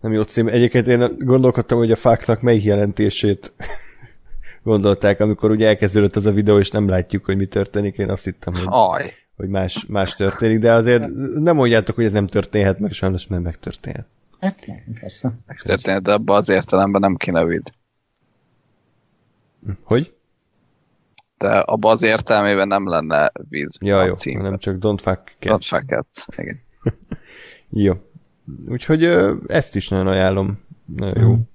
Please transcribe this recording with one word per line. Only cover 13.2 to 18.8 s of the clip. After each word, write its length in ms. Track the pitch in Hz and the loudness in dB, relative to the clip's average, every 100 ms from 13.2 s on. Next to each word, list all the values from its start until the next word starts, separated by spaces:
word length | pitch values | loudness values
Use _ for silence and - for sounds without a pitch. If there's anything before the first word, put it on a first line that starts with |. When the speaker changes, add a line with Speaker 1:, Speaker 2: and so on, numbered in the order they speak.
| - | -6
Speaker 1:
mert 160 | 90 | -6
megtörténhet. 640 | 85 82 - - - - - _ _ _ | -6 -8 -14 -14 -12 -14 -16 _ _ _
Speaker 3:
Hát 240 | 190 - - | -6 -6 -18
nem, 100 | - - 113 | -20 -16 -16
persze. 340 | - - 127 117 - | -12 -8 -8 -8 -16
Speaker 2:
Megtörténhet, 540 | - - 101 - 98 | -14 -2 -2 0 -2
de 120 | 92 | 0
abban 220 | 104 110 101 | 0 2 0
az 140 | 104 | 2
értelemben 520 | 95 - 95 98 98 | 0 2 0 2 2
nem 140 | 98 90 | 0 0
kéne 280 | - 85 82 | -2 0 0
vid. 160 | 78 - _ _ _ _ _ _ _ _ _ _ _ | -2 -8 _ _ _ _ _ _ _ _ _ _ _